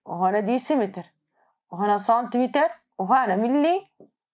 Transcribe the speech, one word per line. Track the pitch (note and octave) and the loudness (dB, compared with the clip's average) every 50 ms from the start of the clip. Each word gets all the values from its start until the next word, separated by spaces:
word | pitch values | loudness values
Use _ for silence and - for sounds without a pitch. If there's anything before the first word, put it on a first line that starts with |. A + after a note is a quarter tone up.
| - | -14
وهون | - E3+ E3+ F#3 F#3 G3+ G#3+ G3+ | -10 -6 -2 0 0 0 0 0
ديسيمتر، | G3 B3 B3+ - - D#4 C4 G#3 F#3+ G3 F3+ - _ _ _ _ _ _ _ _ _ _ _ _ - | 0 -2 -2 0 0 0 0 0 -2 -6 -10 -16 _ _ _ _ _ _ _ _ _ _ _ _ -14
وهون | F3 F3 G#3 G#3 G#3 G3+ | -8 -4 0 0 0 0
سنتيمتر، | G3 - A3+ A#3+ B3 - - A#3+ B3+ B3 - C#4+ D#4 E4+ - - _ _ _ - | 2 2 2 2 0 -2 -2 -2 0 0 2 0 0 0 -2 -6 _ _ _ -4
وهون | F#3+ F#3 B3+ C4 B3+ G#3 F#3 G3 | 0 2 2 2 2 2 0 0
ملي | A3+ A#3+ C4+ D4 D4 E4 F4+ F#4+ F#4+ _ _ - - _ _ _ _ _ | 0 0 2 2 2 2 0 0 -4 _ _ -20 -20 _ _ _ _ _